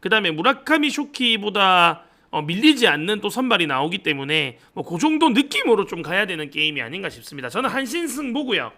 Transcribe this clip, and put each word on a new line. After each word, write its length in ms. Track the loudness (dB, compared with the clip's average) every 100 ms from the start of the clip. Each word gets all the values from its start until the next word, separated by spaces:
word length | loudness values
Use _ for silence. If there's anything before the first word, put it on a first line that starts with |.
그다음에 300 | 2 2 2
무라카미 600 | 0 0 0 2 2 2
쇼키보다, 1120 | -2 -8 -2 0 0 0 2 4 6 4 2 -10 _ _
어, 120 | -6
밀리지 440 | -4 2 4 4 2
않는 340 | 2 -2 -4
또 80 | -4
선발이 380 | -2 0 2 0
나오기 320 | 0 -2 -4
때문에 600 | -4 -4 -2 -2 -2 -8 _
뭐 100 | -12
그 140 | -8 0
정도 320 | 2 4 4
느낌으로 560 | 4 2 0 2 2 2
좀 160 | -6
가야 240 | -4 -2 -2
되는 240 | -4 -8
게임이 300 | -2 -2 -2
아닌가 260 | -8 -8 -10
싶습니다. 380 | -12 -16 -10 -8
저는 200 | -4 -2
한신 380 | -2 -4 -4 -4
승부고요. 640 | -6 -4 -4 -2 -2 -4